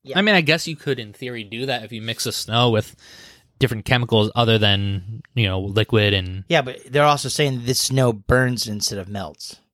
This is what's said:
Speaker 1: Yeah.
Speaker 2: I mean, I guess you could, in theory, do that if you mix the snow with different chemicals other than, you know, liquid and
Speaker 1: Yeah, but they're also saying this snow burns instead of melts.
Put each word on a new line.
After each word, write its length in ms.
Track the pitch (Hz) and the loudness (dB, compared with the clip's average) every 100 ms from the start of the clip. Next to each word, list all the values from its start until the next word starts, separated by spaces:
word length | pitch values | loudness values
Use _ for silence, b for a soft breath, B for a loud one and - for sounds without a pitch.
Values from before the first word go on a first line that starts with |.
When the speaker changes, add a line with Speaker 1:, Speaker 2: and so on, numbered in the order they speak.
Speaker 1:
Yeah. 160 | 135 175 | -6 0
Speaker 2:
I 60 | |
mean, 100 | 208 | 2
I 80 | 190 | 4
guess 260 | 151 160 - | 4 0 -2
you 80 | 151 | -8
could, 220 | 147 120 | -4 -4
in 140 | 107 | -6
theory, 300 | 98 123 120 | -12 -10 -10
do 240 | 101 113 135 | -10 -8 -4
that 160 | 120 | -6
if 80 | 107 | -6
you 100 | 113 | -10
mix 220 | 113 113 | -8 -6
the 80 | 120 | -6
snow 400 | - - 117 123 | -6 -2 2 4
with 240 | 107 - - B B B B B - | 4 0 -6 B B B B B -2
different 260 | 131 110 - | -2 0 0
chemicals 460 | 123 120 110 107 - | 0 2 2 2 2
other 220 | 113 110 | 4 4
than, 640 | 104 98 101 98 92 113 - 127 | 4 2 0 -4 -6 -14 -8 -2
you 100 | 101 | 0
know, 140 | 95 | 0
liquid 520 | 98 101 107 110 104 | -2 -2 2 2 4
and 300 | 98 92 95 - | 2 -2 -8 0
Speaker 1:
Yeah, 140 | 160 | 0
but 180 | 127 127 - | 0 -8 -4
they're 120 | 143 | 2
also 260 | 147 143 131 | 4 2 0
saying 360 | - 147 127 120 | -2 0 0 -2
this 140 | 127 | -2
snow 340 | - 131 123 | 0 2 2
burns 540 | 107 - 127 127 117 113 | 0 2 2 2 0 -6
instead 320 | 104 - 101 | -4 -6 -6
of 80 | 92 | -8
melts. 480 | 101 82 73 - - _ | -10 -10 -14 -18 -20 _